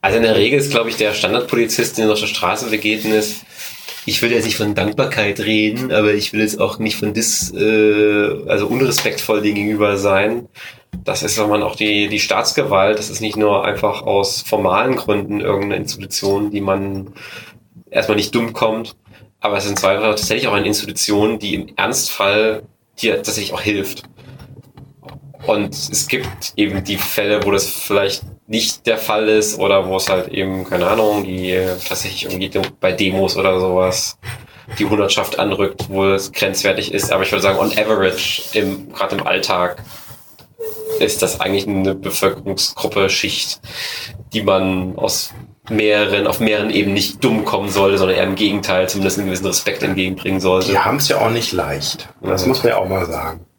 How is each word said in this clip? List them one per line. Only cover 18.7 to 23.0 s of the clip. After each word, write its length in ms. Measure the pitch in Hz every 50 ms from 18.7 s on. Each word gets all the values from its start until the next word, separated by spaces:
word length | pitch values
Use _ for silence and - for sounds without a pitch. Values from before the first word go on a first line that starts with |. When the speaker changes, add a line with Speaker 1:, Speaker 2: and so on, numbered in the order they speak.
| 110 113 113 - - _ _ _ - - - _ _ _
Speaker 1:
aber 180 | - 107 101 98
es 60 | -
sind 140 | 104 101 95
zweifelhaft 380 | - 95 98 101 110 110 104 104
tatsächlich 280 | - - 110 113 - 117
auch 60 | 101
eine 120 | 101 95
Institution, 720 | 101 104 104 - 101 95 - - - 104 101 104 110 113 107
die 160 | 104 101 87
im 120 | - 90 - -
Ernstfall 840 | - 95 107 - - - - - - 101 98 101 107 110 110 110 107 - - _ _ _ _ _ -